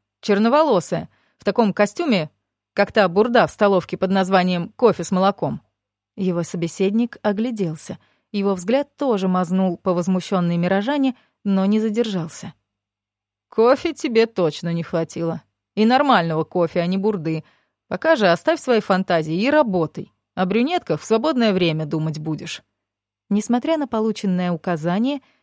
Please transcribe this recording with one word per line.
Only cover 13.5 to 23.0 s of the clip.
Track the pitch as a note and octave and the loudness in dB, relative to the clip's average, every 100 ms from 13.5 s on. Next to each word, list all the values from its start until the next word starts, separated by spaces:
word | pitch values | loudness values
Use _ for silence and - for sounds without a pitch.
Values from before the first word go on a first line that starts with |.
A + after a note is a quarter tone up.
| - A#3 C4+ E4+ | 0 2 2 0
тебе | D#4 D4+ A3+ A3+ | -6 -2 0 0
точно | - E3+ D3 E3+ | 0 -2 -2 -4
не | E3+ | -4
хватило. | E3 E3+ E3 - E3+ E3 - _ _ | -4 -4 -4 -4 -6 -6 -10 _ _
И | - A3 | 0 2
нормального | B3+ D4 A3+ E3 D#3 | 4 4 2 2 -2
кофе, | D#3+ F3+ E3 F3 | -2 -2 -2 0
а | E3+ | -2
не | F#3+ | -2
бурды. | G3+ G#3 D#3 D#3+ - _ _ _ - | -2 -4 -4 -6 -8 _ _ _ -10
Пока | F#3+ D#4+ D#4 | -4 0 2
же | G3+ | 4
оставь | E3+ - D#4+ | 2 0 -2
свои | - A#3 | 0 0
фантазии | - F#3 F#3+ E3+ D#3 D#3+ | 2 0 0 0 0 -2
и | A#3+ | 2
работай. | D4+ C4 F#3 D#3 - - _ _ | 2 2 0 -2 -6 -16 _ _
О | - | -2
брюнетках | F#3 G3+ C4 F4 - D#3 | 0 0 0 0 -2 -4
в | |
свободное | - A3 C#4+ C4+ A#3 | 0 0 2 2 2
время | F#3 F3 D#3 D3+ | 2 0 0 -2
думать | D#3 D#3 D#3 | -4 -4 -4
будешь". | D#3 D#3 - - _ _ _ _ | -6 -8 -8 -14 _ _ _ _